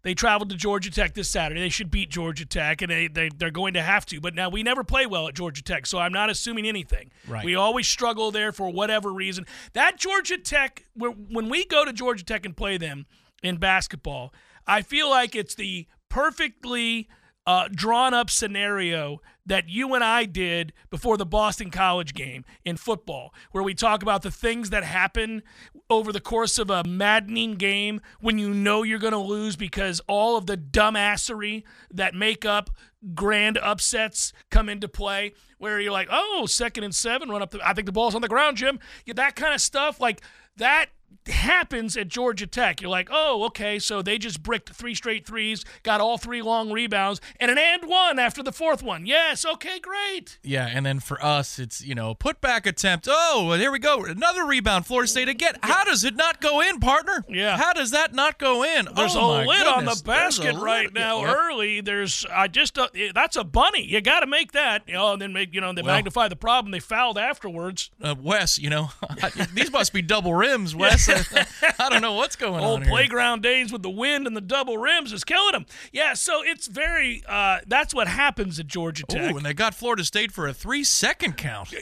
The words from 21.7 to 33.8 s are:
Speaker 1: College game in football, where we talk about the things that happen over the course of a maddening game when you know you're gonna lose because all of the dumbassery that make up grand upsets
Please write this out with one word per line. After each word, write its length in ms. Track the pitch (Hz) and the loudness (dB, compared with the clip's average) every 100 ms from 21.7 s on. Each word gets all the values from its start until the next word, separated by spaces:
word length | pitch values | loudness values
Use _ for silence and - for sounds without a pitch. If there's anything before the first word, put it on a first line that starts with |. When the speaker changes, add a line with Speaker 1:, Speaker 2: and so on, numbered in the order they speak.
Speaker 1:
College 420 | 180 190 180 156 | 0 2 2 -4
game 320 | 139 135 131 - - | -8 -10 -12 -18 -12
in 140 | 175 165 | -8 -6
football, 560 | - 214 - 139 127 - - | -4 -4 -4 -12 -12 -20 -8
where 120 | 196 | -4
we 100 | 196 | -4
talk 300 | 185 226 208 | -2 0 0
about 180 | 202 196 | 0 -2
the 80 | 196 | -2
things 400 | - 233 233 214 | -4 -4 -2 -2
that 140 | 208 | -4
happen 580 | 160 185 190 226 220 220 - - - - _ | -2 0 0 -2 -4 -8 -12 -20 -20 -20 _
over 240 | 220 214 | 0 2
the 80 | 202 | -6
course 380 | - 226 226 - | -2 0 2 0
of 100 | 202 | 0
a 140 | 185 | 0
maddening 720 | 175 180 202 220 202 226 226 | 0 0 4 2 2 -4 -4
game 440 | 202 196 202 208 208 - - | -2 -2 0 -4 -6 -12 -4
when 180 | 220 214 | 0 0
you 160 | 202 | 0
know 300 | 202 202 214 | 0 2 2
you're 160 | 220 220 | 0 -2
gonna 180 | 220 214 | 0 -2
lose 380 | 196 208 214 | -2 -2 -4
because 440 | 165 185 202 196 170 - | -4 -6 -2 -2 -2 -2
all 300 | 202 226 233 | 2 2 2
of 80 | |
the 100 | 180 | -2
dumbassery 1080 | 196 143 214 214 214 202 208 - 214 208 214 - - - | -6 0 4 4 4 0 0 -4 -4 -6 -6 -12 -20 -14
that 220 | 180 185 | -4 -4
make 320 | 175 220 214 | 0 -2 0
up 240 | 214 208 196 - - _ 208 | 0 0 -2 -12 -12 _ -12
grand 420 | 160 202 208 214 214 | -2 0 2 2 0
upsets 760 | 196 208 | -2 0